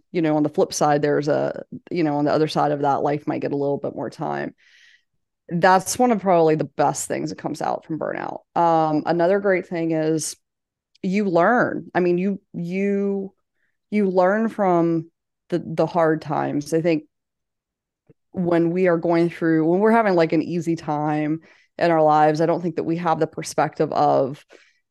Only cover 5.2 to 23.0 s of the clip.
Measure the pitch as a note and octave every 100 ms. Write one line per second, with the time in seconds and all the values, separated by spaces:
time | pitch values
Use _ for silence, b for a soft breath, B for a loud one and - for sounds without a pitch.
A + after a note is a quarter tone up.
5.2 | _ _ - E3+ F#3 F#3+ - - B3 G#3+
6.2 | G3 E3+ D#3+ D#3 D3 - C#3+ D3+ - C3+
7.2 | D3+ - D3+ D3 - - - D#3 G1+ G1+
8.2 | G1+ - _ - E3+ D#3+ D#3 D3+ - E3+
9.2 | E3+ G3+ G3+ F3+ - E3+ E3 D#3+ D#3 D#3+
10.2 | - - _ _ _ _ _ _ G3 G3
11.2 | G3 E3+ F3+ A#3+ D#3 - E3 E3+ F3+ F3
12.2 | G3 G3 _ F3 E3+ F#3 G3+ G3+ G3 G3
13.2 | G3 _ _ _ _ _ - G#3 G3 F3+
14.2 | F3+ G#3+ A3+ G#3+ F#3+ E3+ E3+ E3 D#3+ _
15.2 | _ _ - F3 - E3 D#3+ F3 D#3+ D#3+
16.2 | C#3+ C#3+ C#3 C#3+ D3 D#3+ E3+ D#3 - _
17.2 | _ _ _ _ _ _ _ _ _ _
18.2 | _ - F3 E3+ E3+ F3+ F3+ E3 E3+ E3+
19.2 | E3+ - E3 D#3+ D#3 F3+ A3 A#3 G#3+ F3
20.2 | E3 E3 - E3+ E3 E3 - D3 D3+ D3+
21.2 | D3+ D#3+ b b b - E3+ E3 D3+ D3+
22.2 | D3+ D#3 E3 E3 F3 E3 - E3